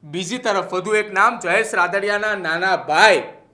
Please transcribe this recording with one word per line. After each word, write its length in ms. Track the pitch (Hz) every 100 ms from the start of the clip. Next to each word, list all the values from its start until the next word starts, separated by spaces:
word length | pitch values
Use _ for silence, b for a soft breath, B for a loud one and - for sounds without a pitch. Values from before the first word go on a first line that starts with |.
બીજી 340 | 156 156 175 247
તરફ 360 | 247 196 180
વધુ 200 | 180 185
એક 200 | 214 208
નામ 260 | 190 214 240
જયેશ 340 | 180 185 220
રાદડિયાના 600 | 208 175 196 202 202 214 208
નાના 400 | 165 165 190 175
ભાઈ 480 | - 151 214 170 - - _